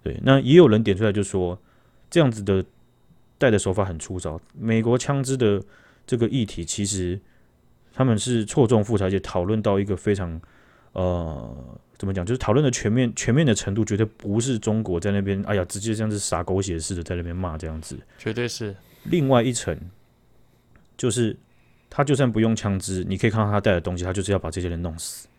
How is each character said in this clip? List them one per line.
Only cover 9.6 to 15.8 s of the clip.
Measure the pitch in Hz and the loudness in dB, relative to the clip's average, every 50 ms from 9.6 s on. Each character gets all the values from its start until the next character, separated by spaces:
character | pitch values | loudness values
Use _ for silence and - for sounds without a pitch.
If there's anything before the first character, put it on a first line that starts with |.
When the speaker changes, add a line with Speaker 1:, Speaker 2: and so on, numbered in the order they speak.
Speaker 1:
到 | 104 110 98 | 0 2 2
一 | 98 101 | 2 0
个 | 101 98 | -2 -4
非 | 85 - 107 101 | -2 0 -2 0
常， | 98 95 85 82 82 - _ _ _ _ _ _ _ _ _ _ | 0 -2 -6 -8 -10 -12 _ _ _ _ _ _ _ _ _ _
呃， | - 92 90 90 87 85 80 78 67 57 57 62 65 64 - - - _ _ _ | -2 0 0 0 -2 -4 -6 -8 -10 -10 -12 -14 -14 -16 -16 -18 -20 _ _ _
怎 | _ - | _ -4
么 | 98 95 | -4 -2
讲， | 95 87 | -2 -2
就 | 92 123 | -2 -4
是 | |
讨 | 127 - - 107 | -2 -2 0 2
论 | 139 151 | 2 2
的 | 131 | 2
全 | - - - 104 | 0 0 0 0
面、 | 110 127 131 117 107 | 2 2 2 0 -2
全 | - - - 117 | -4 0 2 2
面 | 147 170 | 4 4
的 | 135 107 | 4 2
程 | - - 101 98 | 2 0 -2 -2
度， | 113 110 | -2 0
绝 | - 107 | 0 2
对 | 98 113 | 0 0
不 | 107 - - - 104 98 113 | -2 -2 -10 -6 -2 -2 0
是 | 117 135 127 | 0 0 -2
中 | 107 - 110 107 110 | -2 0 0 0 0
国 | 110 95 90 | 0 0 -2
在 | 85 98 101 | -2 0 0
那 | 101 101 | 0 0
边， | 98 98 98 95 98 | 0 0 -2 -2 -2
哎 | - 104 | 0 0
呀， | 98 87 | 0 0
直 | - - 101 | -2 -6 -6